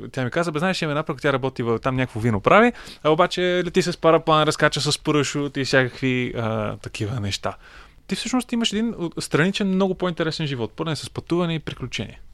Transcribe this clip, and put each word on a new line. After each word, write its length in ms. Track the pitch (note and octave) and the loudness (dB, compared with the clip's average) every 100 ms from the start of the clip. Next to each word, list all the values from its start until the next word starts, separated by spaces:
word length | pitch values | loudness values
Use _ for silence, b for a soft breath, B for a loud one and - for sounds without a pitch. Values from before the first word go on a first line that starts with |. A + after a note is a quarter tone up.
| A#2 | -10
тя 120 | C3 | -4
ми 80 | B2 | -2
каза: 200 | E3 E3+ | 0 -2
"Бе, 80 | D3+ | 0
знаеш, 220 | F#3+ - | -2 0
има 100 | D#3+ | -2
една 120 | D3 | -2
пък, 180 | D#3 C3 | -4 -2
тя 120 | D3 | 0
работи 300 | C3 C3 - | 0 -2 -2
в, 160 | A#2 A2+ | 0 0
там 160 | C3+ C3 | 0 0
някакво 240 | B2+ G#2+ | -2 0
вино 200 | A#2 G2+ | 0 2
прави, 340 | C3+ G3 A#3+ B B B | 6 6 6 B B B
а 60 | D3+ | 2
обаче 320 | D#3+ F3 F3+ F3+ F3+ F3 | 4 2 2 0 0 2
лети 160 | F#3+ | 0
с 160 | F3 E3 | 0 2
парапланер, 500 | E3 D#3+ E3 D#3 D3+ | 4 4 6 4 4
разкача 340 | - D3+ D3 | 2 2 2
с 180 | C#3+ - | -2 -2
парашут 580 | D#3 D3 C3+ D3 C#3+ C#3 | 0 2 2 -2 -4 -4
и 80 | B2+ | 2
всякакви, 680 | C3+ B2 - C3 B2+ B2 A#2+ | 4 2 0 0 0 -2 -2
а, 400 | A2 A2 G#2 G#2 | -2 -2 -4 -6
такива 420 | - - G#2+ B2 | -12 -6 -4 -2
неща." 360 | G2+ - G2+ - B B B B - | -4 -4 -6 -8 B B B B -8
Ти 80 | G3 | -6
всъщност 360 | - B3+ - | -2 -2 -2
имаш 220 | A#3 A#3 | -2 0
един, 220 | G#3 A#3 - | -2 -4 -4
от, 160 | E3 D#3+ | -6 -6
страничен, 480 | - C#3+ F#3 G3 G3 | -2 2 2 2 0
много 280 | F#3+ F#3+ F3+ | 2 2 0
по-интересен 520 | F3+ E3 D#3+ D#3+ D3 | -2 -2 -4 -2 -4
живот, 240 | B2+ G#2+ | -2 -6
пълен 240 | - D#3+ C#3+ | -4 -4 -4
с 140 | - | -6
пътуване 460 | - - E3+ E3+ D#3+ | -10 -4 -2 0 -4
и 40 | |
приключения. 600 | - - B2+ - G2+ - - | -6 -10 -8 -8 -8 -12 -20